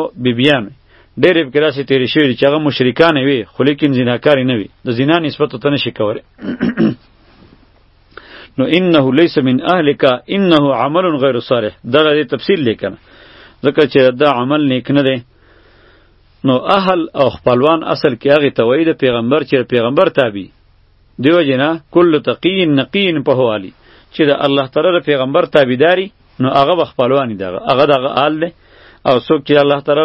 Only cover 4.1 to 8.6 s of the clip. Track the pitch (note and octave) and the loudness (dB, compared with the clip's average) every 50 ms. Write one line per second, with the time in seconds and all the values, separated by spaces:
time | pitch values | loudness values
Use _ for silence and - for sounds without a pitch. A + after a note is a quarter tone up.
4.1 | A#2+ A#2 - D3+ D3 C3 B2+ C3 B2+ A2 F#2+ - _ _ - B2+ A#2 A#2 C#3 D3 | -2 0 2 2 2 2 2 -2 -2 -4 -6 -8 _ _ -8 -6 -2 -2 0 0
5.1 | E3 E3+ D#3+ C#3+ B2 - D3 B2+ - A2+ - C#3+ C#3+ C3 - A#2+ - - A2 G#2 | 0 0 0 -4 -4 -4 -4 -4 -4 -4 -2 -2 -2 -2 -4 -6 -4 -4 -4 -4
6.1 | A2 - - _ _ - - - - - - - - - A3+ - - - _ _ | -4 -6 -10 _ _ -14 -10 -10 -6 -4 -4 -4 -2 0 -2 -2 -2 -6 _ _
7.1 | _ _ _ _ _ _ - - - _ _ _ _ _ _ _ _ _ _ _ | _ _ _ _ _ _ -20 -20 -20 _ _ _ _ _ _ _ _ _ _ _
8.1 | - - - - - - - - - - | -20 -20 -20 -20 -20 -20 -20 -12 -4 -4